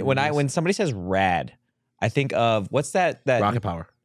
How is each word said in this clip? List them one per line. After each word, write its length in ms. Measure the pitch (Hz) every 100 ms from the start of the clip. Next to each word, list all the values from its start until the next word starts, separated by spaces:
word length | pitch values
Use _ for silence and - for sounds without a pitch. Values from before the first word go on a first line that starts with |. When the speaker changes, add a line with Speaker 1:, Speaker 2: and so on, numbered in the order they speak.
| 135
Speaker 1:
when 120 | 135
I, 100 | 151
Speaker 2:
raddest. 40 |
Speaker 1:
when 140 | 147 143
somebody 240 | 170 165
says 200 | 202 180
rad, 600 | 101 90 95 95 82 64 - _ _ _ -
I 80 | 104
think 220 | 143 131
of, 360 | 92 117 110 95
what's 220 | 131 151
that, 320 | 196 175 - 135
that 140 | 120
Speaker 2:
Rocket 200 | 104 120
Power. 260 | 104 85 - _